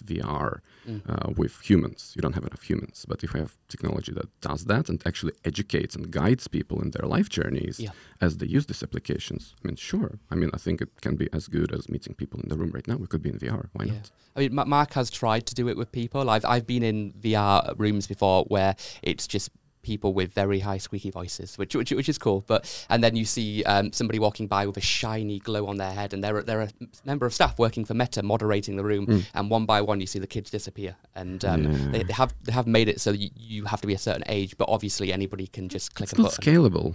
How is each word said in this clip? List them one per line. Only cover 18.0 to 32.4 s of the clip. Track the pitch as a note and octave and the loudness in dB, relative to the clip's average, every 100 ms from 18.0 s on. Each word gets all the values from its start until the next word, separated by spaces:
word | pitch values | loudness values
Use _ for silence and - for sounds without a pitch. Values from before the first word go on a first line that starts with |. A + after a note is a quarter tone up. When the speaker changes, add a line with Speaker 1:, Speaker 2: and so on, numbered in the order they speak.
| - | -2
Speaker 2:
before | G2 G2+ F#2 - | 2 4 6 4
where | G2+ F#2+ G2 - - | 4 4 2 -6 -8
it's | - D2+ - | -4 -4 -4
just | G2+ - - _ _ | -4 -6 -12 _ _
people | - G#2 G2+ | -6 -2 0
with | F#2+ F#2 | 0 0
very | G#2 G2 G2 | 0 0 0
high | G2+ F#2+ | -2 -4
squeaky | - G2+ G2 | -6 -8 -8
voices, | F2+ F2+ - F2+ - | -8 -10 -10 -12 -8
which, | G2 | -4
which, | - - | -2 0
which | - C3+ | 0 0
is | - | 0
cool. | A#2 G2 - | 0 0 2
But, | A2+ - - - | 0 0 -8 0
and | A#2 | 4
then | A#2 | 4
you | A#2 A2 | 4 0
see, | - G#2+ G#2 | -2 -2 0
um, | G2 G2+ G2+ | 4 4 2
somebody | - A2+ A2 | 0 -2 2
walking | G#2+ - G#2+ | 2 2 0
by | G2 G2+ | 0 0
with | G2 | 0
a | |
shiny | - - A#2 A2 G#2+ G2+ | -2 0 -2 -2 -4 -4
glow | - G#2+ G2+ | -4 -4 -2
on | G2+ | -4
their | F#2+ | -4
head, | G2 G2+ | -4 -6
and | G2 | -4
they're, | G2+ G#2 | -2 -2
they're | - A2 | 0 -2
a | G#2 - A#2+ - | -2 -6 -16 -12
member | C#3 C#3+ B2 | -6 -2 0
of | |
staff | - D3 - | 4 2 4
working | A2+ A#2 | 2 2
for | A2 | -2
Meta | A2+ B2 - | 0 0 0
moderating | G2+ A2 G#2+ G#2 G#2 G2 | 0 2 2 0 0 -2
the | |
room, | G2+ G#2 G2+ | 0 0 4
Speaker 1:
Mm. | G#2 F2+ | 4 2
Speaker 2:
and | - G2+ | -2 0
one | A2+ A2 | 2 4
by | G#2+ | 4
one | G#2 G2+ | 4 0
you | F#2+ | -2
see | G2+ | -6
the | G2 | -6
kids | A2 - | -8 -6
disappear. | G#2 F#2+ - F#2+ F#2+ _ | -8 -8 -10 -10 -10 _
And, | F#2+ F2+ F#2 | -10 -8 -4
um, | G2+ E2 | 0 2
Speaker 1:
Yeah. | D2+ C#2+ C#2 | 4 2 2
Speaker 2:
they, | A2 | 0
they | F#2+ | 0
have, | - C3 - | 2 2 2